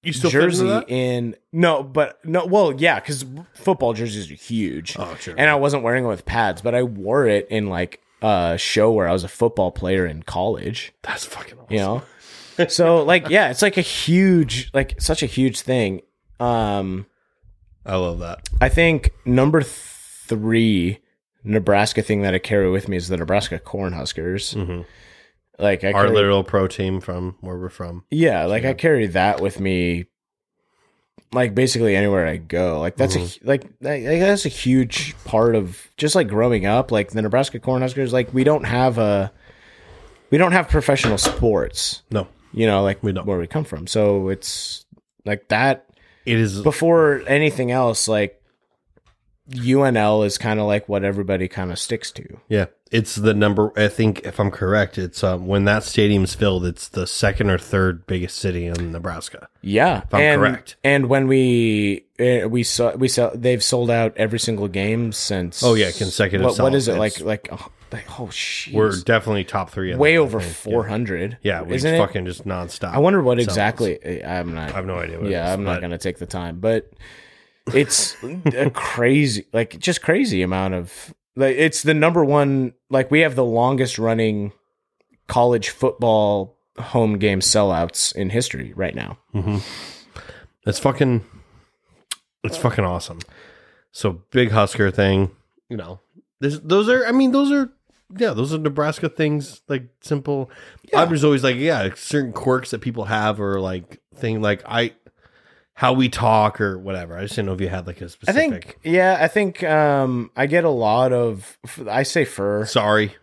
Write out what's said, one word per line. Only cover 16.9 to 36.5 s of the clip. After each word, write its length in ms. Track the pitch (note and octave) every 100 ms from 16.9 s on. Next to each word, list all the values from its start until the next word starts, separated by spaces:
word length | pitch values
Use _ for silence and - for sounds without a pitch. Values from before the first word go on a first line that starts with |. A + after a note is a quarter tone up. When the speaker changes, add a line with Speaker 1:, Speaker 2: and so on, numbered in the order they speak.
| F#2 G2+ _ _ _ _ _ _ _
Speaker 1:
I 100 | - F#2
love 220 | F2+ E2+
that. 280 | E2+ F2 - -
Speaker 2:
I 80 | B2+
think 420 | - E3+ D#3 - -
number 360 | B2 B2 C#3 D#3
three 1400 | C3 - - - - - - A2+ A2 A2+ A2+ G2 F2 G#2 _ _ _ _
Nebraska 580 | G#2 G#2+ F#2+ G2+ G#2+ -
thing 200 | G#2 G#2
that 120 | G2
I 60 | F#2
carry 300 | - G#2 F#2+
with 180 | F#2+ G2
me 100 | F#2
is 100 | F2
the 80 | F2+
Nebraska 420 | E2 G2 - D#2+
Cornhuskers. 960 | - G2+ F#2+ E2+ C2 - E2+ G2 -
Speaker 1:
Mm-hmm. 260 | A2 F2+ F2 F2 - - - _ _ _ -
Speaker 2:
Like, 240 | G2+ F#2+
I 80 | G2
Speaker 1:
Our 100 | G2+
Speaker 2:
carry 100 | G#2
Speaker 1:
literal 280 | A2 G2+ G2
pro 240 | F#2 G2+ F#2+
team 320 | - F#2+ F#2+
from 340 | F2+ F2+ F#2 F#2
where 160 | F#2 F2+
we're 120 | F2+
from. 340 | - F2 F2 _
Speaker 2:
Yeah, 360 | D3+ D#3+ F#2
like, 180 | E2+ G#2+
Speaker 1:
Yeah. 80 | C3
Speaker 2:
I 20 |
carry 340 | C3 D#3+ C#3 G#2
that 320 | F2+ G2 F2+
with 180 | G2 -
me, 460 | F#2+ F#2 F2 E2+ F2+ _ _ _ _ _ _ _ _ _ _ _ _
like, 200 | B2 B2
basically 400 | G2+ C3 A#2+ A2+
anywhere 300 | G2 G2+ G2 E2
I 100 | E2
go. 420 | D#2+ E2+ F2+ D#2
Like, 160 | E2+
that's 200 | - C3
a 40 | F#2
Speaker 1:
Mm-hmm. 240 | F2 -
Speaker 2:
hu-, 20 | A#2+
like, 300 | C#3 - _
that, 200 | C3 D3
like, 180 | A#2+ E3
that's 260 | F#3+ G3+
a 40 | D3
huge 640 | - B2+ C3 A#2+ - - -
part 300 | - A2 A#2
of 340 | A2 F#2 F#2 - -
just, 180 | D3+
like, 120 | F#3 A#2+
growing 380 | G#2+ A#2+